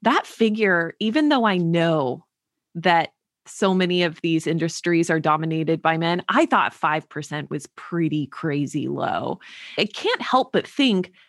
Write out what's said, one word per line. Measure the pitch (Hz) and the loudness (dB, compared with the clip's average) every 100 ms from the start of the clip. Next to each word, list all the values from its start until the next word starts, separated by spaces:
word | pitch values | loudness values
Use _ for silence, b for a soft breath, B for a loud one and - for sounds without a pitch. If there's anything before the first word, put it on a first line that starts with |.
That | 233 320 - | 0 0 0
figure, | - 226 214 208 175 165 - | 0 0 2 2 2 0 -4
even | 214 262 302 | -2 2 2
though | 277 | 4
I | 226 185 | 2 2
know | 170 170 165 156 131 139 - _ _ _ _ | 2 2 2 2 0 -4 -10 _ _ _ _
that | 175 180 170 - _ _ _ - | -4 2 2 2 _ _ _ -16
so | - 196 | -2 2
many | 185 180 180 | 2 2 2
of | 175 156 | 0 -2
these | 170 160 - | -2 0 0
industries | 165 165 - 175 165 170 | -2 -2 -4 0 2 2
are | 160 | 0
dominated | 156 156 160 160 156 160 | 2 0 0 -2 -2 0
by | 165 160 | 0 0
men, | 165 175 - | 0 -2 0
I | 254 330 | 0 2
thought | 226 - | 2 0
five | - 160 156 - | -2 -2 -2 -4
percent | 151 147 151 143 | -12 -10 -8 -8
was | 151 - - | -10 -10 -18
pretty | - 170 160 151 139 | -8 -2 0 -2 -4
crazy | - 160 143 139 151 127 | -6 -4 -2 -2 -4 -4
low. | 143 - - 127 - B B B B | -4 -2 -2 -4 -8 B B B B
I | |
can't | 214 - 403 494 | -4 -4 -4 -4
help | - 254 - | 0 0 0
but | 180 - | -2 -2
think | - 269 190 180 b | 0 2 2 -2 b